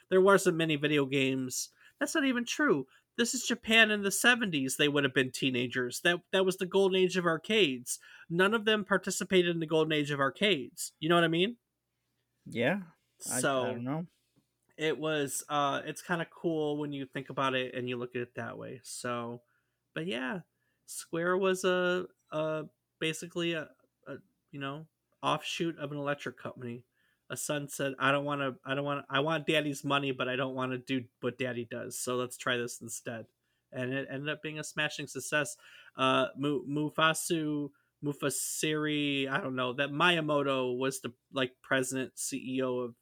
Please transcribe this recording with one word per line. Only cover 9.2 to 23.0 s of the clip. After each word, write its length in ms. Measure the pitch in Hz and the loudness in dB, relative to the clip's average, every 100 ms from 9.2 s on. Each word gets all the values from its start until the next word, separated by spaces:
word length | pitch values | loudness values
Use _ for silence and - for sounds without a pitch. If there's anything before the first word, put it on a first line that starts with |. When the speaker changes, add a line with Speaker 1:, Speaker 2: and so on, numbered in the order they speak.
| 190 185 175 | 2 4 4
Speaker 1:
in 100 | 170 | 2
the 40 | 160 | 2
golden 280 | 160 156 | 2 4
age 180 | 156 147 | 2 0
of 80 | 143 | 2
arcades. 720 | 135 - 208 160 120 - - - | 0 2 2 2 -2 -10 -12 -4
You 80 | 156 | 4
know 80 | 175 | 6
what 80 | |
I 60 | 165 | 6
mean? 260 | 165 196 240 _ _ _ _ _ _ _ _ - | 4 0 -2 _ _ _ _ _ _ _ _ -8
Speaker 2:
Yeah. 340 | 110 120 202 180 _ _ - - | 0 2 0 -4 _ _ -14 -6
I, 60 | 120 | 0
I 20 | |
Speaker 1:
So, 260 | 143 135 127 | 2 2 0
Speaker 2:
don't 180 | 123 123 | -4 -4
know. 200 | 151 175 _ _ _ _ _ _ - | -4 -6 _ _ _ _ _ _ -4
Speaker 1:
it 200 | 156 139 | -2 -2
was, 480 | 156 156 139 - - | 0 0 -2 -4 -4
uh, 340 | 147 143 135 151 | 0 0 0 -4
it's 160 | 151 | -10
kinda 260 | - 170 160 | -4 -4 -4
cool 480 | - 170 160 151 147 | -4 -2 0 0 -2
when 140 | 147 | -4
you 140 | 143 131 | -6 -8
think 240 | 147 135 | -10 -8
about 260 | 131 135 131 | -2 0 0
it 180 | 127 | -2
and 140 | 131 123 | -4 -6
you 80 | 123 | -6
look 220 | 123 123 | -6 -6
at 40 | |
it 140 | 120 - | -8 -8
that 220 | 117 107 | -10 -10
way. 240 | 110 123 | -12 -14
So, 580 | - - 123 120 120 120 _ _ _ _ _ | -14 -10 -6 -6 -6 -10 _ _ _ _ _
but 140 | - 165 | -8 -6
yeah, 320 | 226 262 196 - _ _ _ - | -6 -4 -6 -10 _ _ _ -16
Square 520 | - - 170 175 185 | -14 -6 -2 2 4
was 260 | 190 185 | 2 2
a, 440 | 185 180 180 180 185 _ - | 2 2 2 0 -4 _ -8
a, 300 | 156 156 156 160 _ _ | -4 -2 -2 -6 _ _
basically 540 | - | -6